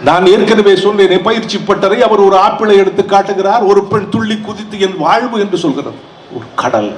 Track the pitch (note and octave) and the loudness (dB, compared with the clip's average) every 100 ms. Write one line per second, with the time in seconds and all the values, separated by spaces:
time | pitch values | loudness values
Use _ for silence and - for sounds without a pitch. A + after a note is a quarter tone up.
0 | C3 E3+ F#3 G#3+ G3+ G#3+ G3+ F#3 G3+ G#3 | 2 2 4 4 4 2 4 4 2 2
1 | F#3 F3+ G#3+ A3+ - G3 - G3 G3 A#3 | 2 2 0 -4 -4 -8 -4 -2 0 2
2 | A3+ G#3+ G3 F#3+ G#3 G#3+ A3 G3 F#3+ - | 2 4 4 4 2 0 2 2 2 0
3 | - G3 G3 F#3+ G3 G#3 F#3+ G3+ G3 A3 | 0 0 0 -2 0 0 2 2 2 -4
4 | F#3+ A3+ G#3+ A3 G#3 G#3 A3 G3+ F#3+ E3+ | -2 -4 -4 -6 -8 -12 -12 -4 -4 -2
5 | D#3 A3 B3 A3+ G3+ F3 E3 B2+ A2+ - | 0 0 -2 -4 -4 -2 -2 -4 -8 -14
6 | - - - - - - - A2 G#2 | -20 -20 -16 -16 -10 -6 -2 -2 -4